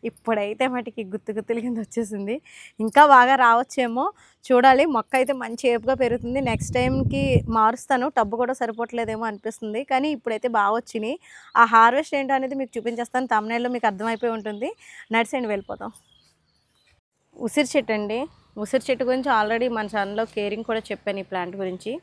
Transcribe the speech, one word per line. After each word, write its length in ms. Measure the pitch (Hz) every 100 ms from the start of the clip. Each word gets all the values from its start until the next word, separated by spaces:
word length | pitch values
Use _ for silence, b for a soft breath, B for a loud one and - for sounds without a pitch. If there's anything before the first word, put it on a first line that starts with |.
ఇప్పుడైతే 640 | 233 - - 220 202 214 262
మటుకి 360 | 254 240 226
గుత్తు 280 | 196 208 -
గుత్తుల 280 | 214 208 233
కింద 180 | 240 233
వచ్చేసింది. 580 | 214 - 220 208 196 262 B B B B
ఇంకా 260 | 220 269 294
బాగా 280 | 262 247 269
రావచ్చేమో 680 | 240 233 262 - 247 233 330 - b b -
చూడాలి. 340 | 247 254 262 320
మొక్క 300 | 254 - 269
అయితే 180 | 254
మంచి 360 | 269 226 226 254
ఏపుగా 240 | 233 226
పెరుగుతుంది. 480 | 262 247 240 233 254
నెక్స్ట్ 320 | 262 220 -
టైంకి 680 | 247 254 262 262 - 277 247 220
మారుస్తాను, 640 | 226 220 240 - 262 262 269
టబ్బు 180 | 214 226
కూడా 180 | 247
సరిపోవట్లేదేమో 720 | 262 233 220 233 240 220 220 226
అనిపిస్తుంది. 580 | 208 220 220 220 214
కానీ 260 | 277 262 294
ఇప్పుడైతే 380 | 285 - 214 254
బాగా 280 | 226 202 226
వచ్చినాయి. 440 | - 233 214 320 B B B -
ఆ 60 |
హార్వెస్ట్ 520 | 233 226 226 254 311 285
ఏంటో 180 | 269
అనేది 220 | 269 262 277
మీకు 160 | 262 -
చూపించేస్తాను. 500 | 226 233 240 - 254
థంబ్‌నెయిల్‌లో 420 | 220 214 233 240
మీకు 180 | 247 220
అర్థమైపోయి 460 | 190 220 226 240 226
ఉంటుంది. 340 | 208 208 269 453 B B B
నడిచండి, 360 | 226 226 269 233
వెళ్ళిపోతాం. 440 | 202 196 202 202 - _ _ _ _ _ _ _ _ _ _ _ _ _ - 226
ఉసిరి 220 | - 285 302
చెట్టు 180 | 254
అండి. 340 | 214 208 220 294 _ _ -
ఉసిరి 260 | 208 262 -
చెట్టు 140 | 254
గురించి 260 | 247 254 262 233
already 300 | 214 226 247
మన 120 | 233 208
ఛానల్లో 400 | 208 196 208 226
కేరింగ్ 380 | - 208 214
కూడా 160 | 226 220 220
చెప్పాను 280 | 202 - 196
ఈ 60 | 185
ప్లాంట్ 240 | 190 180 190
గురించి. 360 | 190 180 - 285